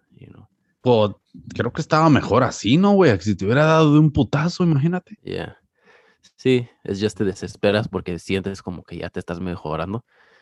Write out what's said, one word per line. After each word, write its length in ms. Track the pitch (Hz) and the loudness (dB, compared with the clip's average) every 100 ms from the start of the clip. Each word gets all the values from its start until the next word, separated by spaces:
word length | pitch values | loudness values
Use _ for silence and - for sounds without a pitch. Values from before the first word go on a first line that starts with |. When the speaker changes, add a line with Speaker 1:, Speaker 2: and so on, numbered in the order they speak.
| _ | _
Speaker 1:
you 140 | _ - | _ -20
know. 180 | - 101 _ _ _ | -20 _ _ _ _
Speaker 2:
Well, 320 | 127 113 104 - _ - - | 2 2 2 -2 _ -20 -10
creo 200 | - 117 | -6 -6
que 80 | - | -6
estaba 280 | 156 156 160 | -2 2 4
mejor 340 | 127 - 110 | 4 2 0
así, 320 | 123 - 104 165 | 0 -2 0 2
¿no, 160 | 202 | 4
güey? 260 | 196 170 95 | 4 4 2
Si 160 | 104 | 0
te 100 | 90 | -2
hubiera 200 | 98 131 | 0 2
dado 280 | 156 160 156 | 2 4 4
de 40 | 151 | 4
un 140 | 156 | 4
putazo, 500 | 151 117 143 170 - | 2 0 -2 -2 -2
imagínate. 560 | 175 147 165 180 - 214 | 0 0 0 -4 -10 -16
Speaker 1:
Yeah. 340 | - 90 - - _ _ _ _ _ _ _ _ | -10 -10 -10 -16 _ _ _ _ _ _ _ _
Sí, 320 | 131 127 120 _ | 0 0 -2 _
es 180 | - 98 | -8 -4
just 160 | 107 - | -4 -2
te 60 | |
desesperas 640 | 101 87 87 - 104 104 113 | -4 -4 -10 -2 0 0 -2
porque 320 | 92 87 85 | -6 -8 -10
sientes 420 | - 98 98 95 | -6 -6 -6 -10
como 220 | - 85 | -12 -14
que 120 | - 85 | -14 -14
ya 120 | 85 | -12
te 80 | 92 | -10
estás 220 | - 87 | -10 -8
mejorando. 640 | 92 82 76 78 85 113 - _ _ _ | -8 -8 -8 -8 -6 -10 -12 _ _ _